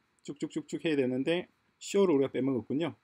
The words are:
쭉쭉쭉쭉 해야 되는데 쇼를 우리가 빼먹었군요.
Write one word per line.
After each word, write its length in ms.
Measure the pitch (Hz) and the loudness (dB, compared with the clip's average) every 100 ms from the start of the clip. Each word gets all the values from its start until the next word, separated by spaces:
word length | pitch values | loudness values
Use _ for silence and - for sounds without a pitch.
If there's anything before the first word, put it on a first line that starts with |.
| _ _ | _ _
쭉쭉쭉쭉 600 | - 147 156 160 147 156 165 | -16 -10 -8 -8 -8 -4 0
해야 100 | 147 | 0
되는데 520 | 127 127 135 175 - _ _ _ | 0 0 0 0 -2 _ _ _
쇼를 360 | - 202 196 143 | -2 2 4 4
우리가 160 | 131 | 2
빼먹었군요. 640 | 135 131 131 107 131 165 113 | 0 0 -2 -2 -2 -4 -6